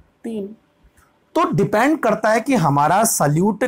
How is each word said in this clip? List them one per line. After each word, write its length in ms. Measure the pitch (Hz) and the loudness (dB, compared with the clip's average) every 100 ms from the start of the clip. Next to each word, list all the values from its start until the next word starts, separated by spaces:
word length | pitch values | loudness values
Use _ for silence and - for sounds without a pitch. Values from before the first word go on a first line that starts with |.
| _ _ | _ _
तीन। 320 | 233 220 196 220 _ _ _ _ _ _ _ 320 | -12 -10 -10 -14 _ _ _ _ _ _ _ -2
तो 80 | 339 | 0
depend 460 | 196 185 214 269 311 | 0 0 2 2 0
करता 300 | 233 214 214 | 0 0 0
है 120 | 226 | 0
कि 140 | 254 247 | 0 0
हमारा 480 | 156 143 151 190 | 2 2 2 2
solute 600 | 220 - 151 151 202 214 | 0 0 0 2 0 0